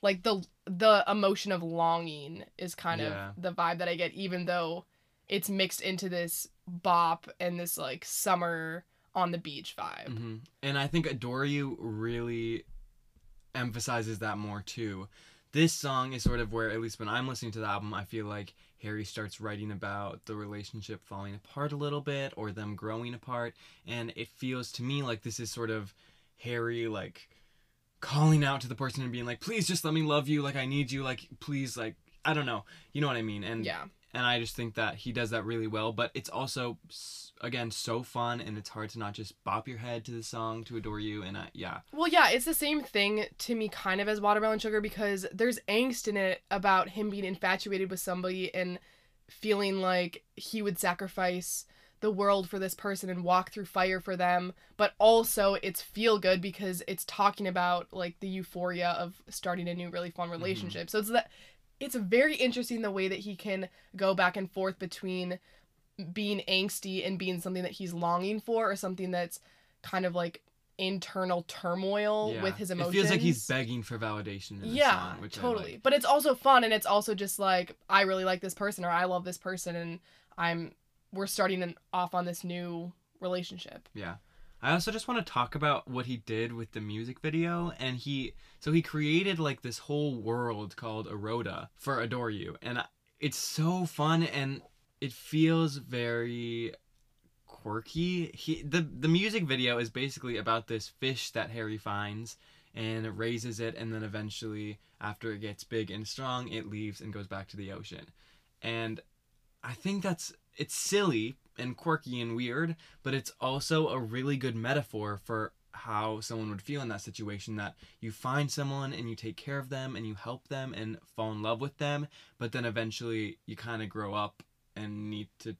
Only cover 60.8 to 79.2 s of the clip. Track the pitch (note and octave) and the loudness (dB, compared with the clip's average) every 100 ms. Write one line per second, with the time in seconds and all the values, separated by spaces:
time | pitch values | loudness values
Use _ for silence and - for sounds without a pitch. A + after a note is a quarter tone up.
60.8 | E3+ G#3+ G#3 A#3 - - - - _ _ | -2 0 2 2 2 -8 -20 -20 _ _
61.8 | C#4 B3 G3 A3+ D4 D4+ B3+ A#3+ A#3+ A#3 | -6 -4 4 6 6 6 2 2 -2 -2
62.8 | A3 G3 F#3+ F#3 G3 F#3+ G#3+ F#3+ F3+ _ | 0 0 0 0 -6 -8 -2 -2 -2 _
63.8 | _ F#3+ F#3+ F#3+ F3+ F#3+ F#3+ - F#3+ F#3+ | _ 0 2 6 4 4 -4 0 -2 0
64.8 | F#3 - F#3+ F#3 F3+ F#3 _ - _ _ | -8 -6 -4 -2 -2 -4 _ -20 _ _
65.8 | _ - E3+ F3+ G#3 G3+ - F#3 G3 - | _ -12 -8 -2 0 0 2 2 2 -2
66.8 | G3 F#3+ F#3 F#3 F#3 F3+ F#3 F#3 F3+ - | -4 -2 -2 -2 -2 -2 -2 -2 -4 -4
67.8 | F#3 E3+ E3+ F3 F#3+ G#3+ G#3 A3+ A3 G3+ | -6 -2 2 2 2 -2 0 2 2 0
68.8 | G3 F#3 F#3 F3+ F3 - - _ _ _ | -2 -4 -2 0 -2 -6 -16 _ _ _
69.8 | - F#3 F#3 F3 E3+ - _ _ _ - | -4 -2 0 0 -2 -4 _ _ _ -4
70.8 | F#3+ G3 - G3 F#3 F3 E3+ - F3+ F3 | -2 -2 -4 -2 0 0 -2 -6 -2 0
71.8 | F#3+ G3+ G#3+ G#3+ G#3+ A3 G3+ F#3+ G3 F3 | 2 2 4 2 2 0 -2 -2 -4 -2
72.8 | F3 F#3 F3+ F3+ D#3+ B2 - B2+ A2+ B2 | 2 4 6 6 6 4 2 0 0 -4
73.8 | G#2+ A#2+ A2 G#2+ G#2 G2 - G#2 G#2 B3 | -4 -4 -2 -2 -4 -6 -8 -8 -4 6
74.8 | C#4+ F#3+ F2+ F3 G3+ - B3 A3+ E3+ - | 6 6 2 -6 -8 -4 0 0 -2 0
75.8 | C4 C#4+ - C#4+ D4 B3+ C4+ C4+ A3+ A3 | 6 6 8 6 6 4 10 10 10 4
76.8 | - G3+ G#3 G3+ G3 - G3 F#3 F3+ - | 6 4 4 -2 -2 0 4 4 2 -8
77.8 | _ G3 G3 F#3+ F#3 F#3 F#3+ - G3+ G3+ | _ 6 6 4 2 2 -2 -2 -2 0
78.8 | F3 E3+ F#3 F3+ | 2 4 4 2